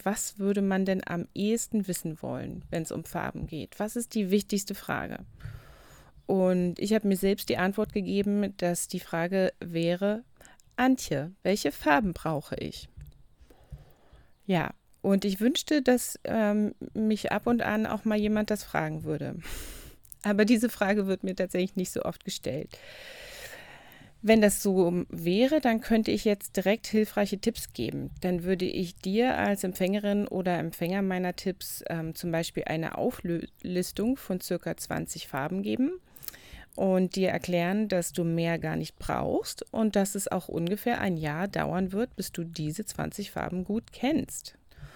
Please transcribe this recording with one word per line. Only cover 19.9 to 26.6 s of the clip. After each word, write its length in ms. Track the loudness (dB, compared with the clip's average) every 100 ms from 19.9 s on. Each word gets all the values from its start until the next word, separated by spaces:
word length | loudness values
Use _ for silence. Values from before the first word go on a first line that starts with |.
| -20 -20 -6
Aber 220 | 0 4 6
diese 240 | 6 4
Frage 380 | 2 2 2 2
wird 160 | 0
mir 120 | -2 -2
tatsächlich 400 | 0 0 0 -2
nicht 160 | -4
so 120 | -2
oft 200 | -4 -6
gestellt. 540 | -10 -6 -6 -6 -8 -12 -18 -18 -18 -16 -16 -16 -16 -16 -18 -20 -20 -20 -20 -4
Wenn 160 | 6 8
das 220 | 8 6
so 420 | 2 6 4 4 -2
wäre, 520 | -2 2 4 6 6
dann 200 | 4 0
könnte 300 | 2 2 4
ich 140 | 2 2
jetzt 300 | 0 0
direkt 300 | 0